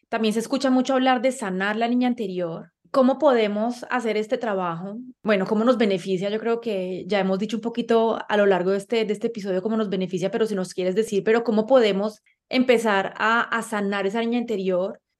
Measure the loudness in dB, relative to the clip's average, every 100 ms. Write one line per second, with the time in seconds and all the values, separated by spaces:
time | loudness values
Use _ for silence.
0 | _ -2 0 0 -2 0 2 2 2 2
1 | 2 2 0 -2 -4 -2 -2 -2 0 0
2 | 0 -2 -4 -6 -6 -8 -14 _ _ 2
3 | 4 4 4 4 2 0 -2 -4 -4 -4
4 | -2 -2 -2 -4 -2 -2 -2 -4 -8 -12
5 | -14 -6 0 0 2 2 2 2 2 0
6 | -2 -4 -2 -4 -2 -4 -2 -4 -4 -6
7 | -2 0 2 0 -2 -4 -4 -4 2 2
8 | 2 0 0 2 4 4 2 -2 0 -2
9 | 0 -2 -4 -4 -4 -2 -2 -2 -2 -2
10 | -4 -2 -2 0 -2 -2 -6 -4 0 0
11 | 0 0 2 2 2 0 4 4 4 2
12 | -2 -8 _ _ -2 2 4 4 4 2
13 | 0 -2 0 2 0 -4 -4 -2 -2 -2
14 | -2 -2 -2 -2 -2 -2 0 0 -2 -6
15 | _